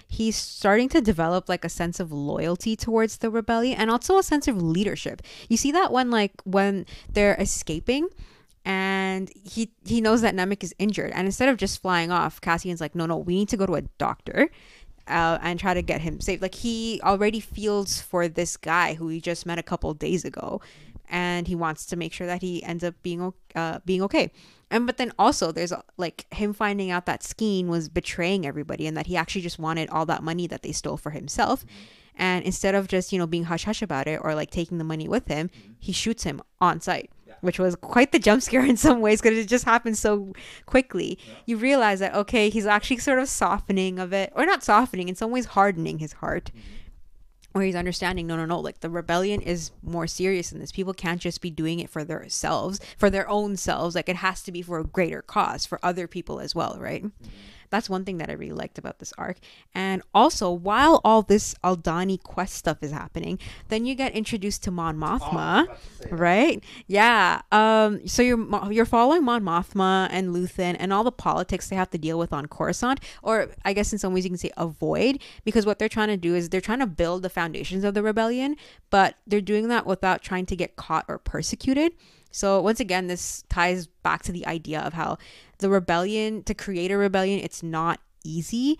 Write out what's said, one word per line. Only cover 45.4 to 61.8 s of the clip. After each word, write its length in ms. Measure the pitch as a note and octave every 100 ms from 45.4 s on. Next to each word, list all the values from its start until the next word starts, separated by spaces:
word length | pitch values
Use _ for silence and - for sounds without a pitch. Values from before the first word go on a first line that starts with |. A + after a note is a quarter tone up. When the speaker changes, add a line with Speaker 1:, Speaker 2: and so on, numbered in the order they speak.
| A#3
Speaker 1:
hardening 520 | G3 G3+ E3+ D#3+ D#3+
his 140 | D#3
heart. 400 | - E3 D#3 -
Speaker 2:
Mm-hmm. 220 | - - G#3 - - - - - _ -
Speaker 1:
Where 120 | F#3+
he's 100 | F#3+
understanding, 540 | F3+ F3 F3 F3+ F#3 E3
no, 80 | E3
no, 100 | D#3+
no, 140 | E3+
like, 180 | D3+ -
the 100 | E3
rebellion 520 | E3+ E3+ E3+ F#3+ G3+
is 320 | - F3 D#3+ -
more 240 | D#3+ E3+ E3
serious 440 | - F#3 F#3+ E3+
than 100 | D#3
this. 100 | D3
People 240 | - F#3+
can't 260 | F#3+ F3 E3+
just 200 | F3 -
be 100 | F3
doing 300 | D#3 D#3+ E3+
it 100 | -
for 140 | D#3+
their 200 | D3+ D#3 -
selves, 500 | - D#3 D3+ D#3 G3 - -
for 140 | G3+
their 180 | G3 F#3
own 280 | G#3 G#3 G3
selves. 400 | - D3+ E3+ E3+
Like, 120 | D#3
it 60 |
has 260 | F3+ F#3+ F#3
to 100 | -
be 100 | F3
for 160 | F3 E3+
a 60 |
greater 360 | D#3+ F#3+ E3 D#3
cause, 460 | - G#3 F#3 - -
for 140 | -
other 240 | F3+ F3+ F3
people 320 | F3 E3 C#3+
as 160 | C#3+
well, 220 | E3 C3 -
right? 240 | - -
Speaker 2:
Mm-hmm. 240 | G#3 - - - - - -
Speaker 1:
That's 180 | - A3+
one 160 | F#3+
thing 140 | F#3+ F3+
that 100 | D3+
I 40 |
really 240 | D3 - D#3
liked 220 | - -
about 200 | - -
this 140 | - -
arc. 200 | - F3+ - - _ F#3
And 260 | F#3+ F#3+ -
also, 380 | - C4+ - F#3
while 500 | F3 F3+ G#3+ D4 D#4+
all 180 | G#3 A3
this 320 | G3+ G#3 - -
Aldani 580 | F3 F3+